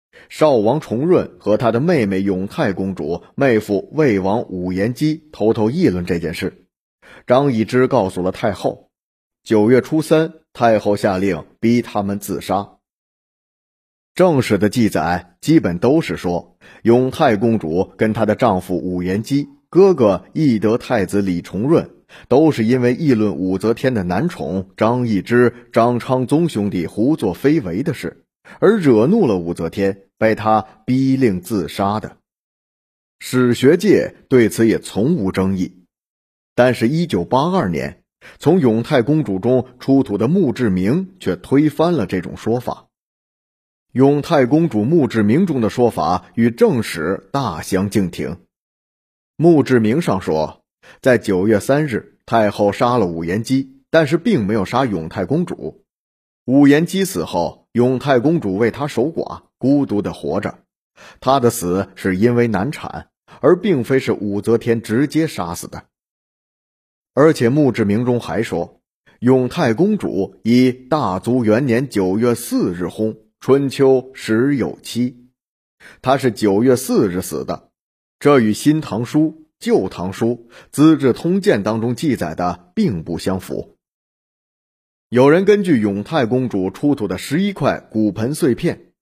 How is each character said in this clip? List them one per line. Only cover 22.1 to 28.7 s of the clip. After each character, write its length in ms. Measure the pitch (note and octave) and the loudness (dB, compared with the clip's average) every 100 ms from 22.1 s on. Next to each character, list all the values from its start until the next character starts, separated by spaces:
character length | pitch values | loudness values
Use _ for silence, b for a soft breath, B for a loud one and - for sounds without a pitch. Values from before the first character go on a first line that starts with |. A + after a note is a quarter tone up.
| B B | B B
都 220 | B2+ D#3+ | 2 4
是 140 | A#2+ | 2
因 180 | A2 B2+ | 0 2
为 100 | B2 | 0
议 220 | B2 D#3 | 0 0
论 220 | A2+ G#2+ D2+ | 2 0 -2
武 200 | F#2 F#2 | -4 -2
则 160 | A2 | -2
天 220 | A#2 C3+ | -2 -2
的 80 | A#2+ | -2
男 260 | F2 F2+ E3+ | -2 -2 -4
宠 420 | - C#2+ F#2 F#2 - | -6 -8 -6 -6 -2
张 300 | A2 B2 B2 | 0 0 0
易 160 | G2+ | -2
之、 320 | F2 A#2+ B2 B B | 0 2 2 B B
张 260 | - A#2 A#2+ | 0 2 0
昌 280 | - C3 B2 | -2 -2 0
宗 220 | D3 E3+ | 0 0
兄 200 | A2 G2+ | -2 -4
弟 180 | F#2 D#2+ | -4 -6
胡 300 | - A#2+ D#3 | -2 0 0
作 160 | G2+ | -2
非 280 | E2+ C#3 D#3+ | 0 0 0
为 220 | F#2+ E2+ | -2 -6
的 120 | D#3 | -6
事， 300 | C3 F2 - _ _ B B | -6 -10 -14 _ _ B B
而 200 | F3 | 2